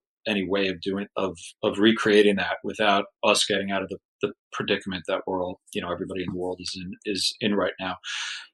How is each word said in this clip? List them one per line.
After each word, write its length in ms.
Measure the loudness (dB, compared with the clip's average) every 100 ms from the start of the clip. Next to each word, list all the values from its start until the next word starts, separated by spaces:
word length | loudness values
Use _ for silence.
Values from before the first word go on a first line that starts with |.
| _ _ -2
any 220 | -2 0
way 220 | 0 0
of 100 | -2
doing, 280 | -4 -4 -4 -4
of, 200 | -4 -4 -16 -2
of 160 | -2 6
recreating 580 | 6 6 6 8 8 4
that 220 | -2 -4
without 440 | -6 0 2 2 0 0 2
us 180 | 4
getting 280 | 2 0 0
out 120 | -2
of 60 | -4
the, 80 | -8 _ -6
the 100 | -6 -6 _
predicament 500 | -6 -2 -2 -2 -8 -2
that 140 | -4 -2
we're 160 | -4
all, 160 | -4 -8 _
you 80 | -8
know, 100 | -6
everybody 320 | -6 -4 -6
in 80 | -6
the 80 | -4
world 200 | -4 -6
is 180 | -8 -8
in, 120 | -10 -8
is 320 | -6 -2 -2 -2
in 140 | 0 0
right 180 | 0 -4
now. 200 | -8 -8 -8 -8 -6 -8 -14